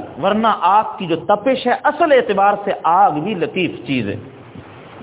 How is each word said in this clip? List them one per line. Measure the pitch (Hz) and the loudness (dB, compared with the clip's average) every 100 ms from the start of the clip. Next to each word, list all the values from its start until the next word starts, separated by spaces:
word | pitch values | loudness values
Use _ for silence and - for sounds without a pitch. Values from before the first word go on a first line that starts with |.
| - - | -10 -4
ورنہ | 185 214 220 190 | 0 2 2 2
آگ | 175 208 220 - | 2 2 0 -4
کی | 175 | -4
جو | 160 | -2
تپش | 185 - 269 262 247 | 0 0 0 0 0
ہے | - | 0
اصل | 294 - 339 | 0 2 4
اعتبار | 262 - 196 202 202 | 4 4 2 2 2
سے | 196 - | -2 -2
آگ | 160 180 196 | 2 4 4
بھی | 151 185 | 2 -4
لطیف | 190 147 185 165 - - | -4 -4 -2 -4 -4 -4
چیز | 131 101 | -4 -2
ہے۔ | 101 - - - - - - - - | -6 -12 -20 -20 -20 -20 -20 -20 -20